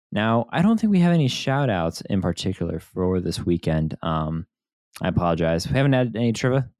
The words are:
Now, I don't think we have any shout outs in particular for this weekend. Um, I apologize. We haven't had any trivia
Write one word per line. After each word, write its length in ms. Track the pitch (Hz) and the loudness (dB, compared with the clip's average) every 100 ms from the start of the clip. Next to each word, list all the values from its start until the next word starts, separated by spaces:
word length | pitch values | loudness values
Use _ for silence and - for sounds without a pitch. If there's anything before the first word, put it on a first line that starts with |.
| _ | _
Now, 340 | 104 110 117 - | -2 2 0 0
I 100 | 131 | 0
don't 160 | 190 226 | 2 2
think 120 | 220 | 2
we 100 | 190 | 4
have 120 | 175 | 4
any 160 | 170 135 | 4 2
shout 420 | - - 135 135 | 0 -2 0 0
outs 300 | 95 82 - | 0 -2 -4
in 180 | - 95 | -4 -2
particular 580 | 90 85 95 92 85 82 | 0 -2 -4 -4 -4 -6
for 400 | - 90 92 92 | -8 -4 0 0
this 240 | 87 85 | -2 -4
weekend. 520 | - 87 - 80 78 69 | 0 0 0 0 0 -4
Um, 440 | 82 80 78 80 82 _ _ _ _ - | -4 -2 -2 -6 -8 _ _ _ _ -6
I 80 | 92 | -4
apologize. 580 | 87 87 82 82 85 - | 0 0 2 0 0 0
We 80 | 127 | 0
haven't 160 | 139 | 2
had 200 | 131 123 107 | 2 0 0
any 160 | 120 | -2
trivia 360 | 110 131 131 127 | 0 0 0 -2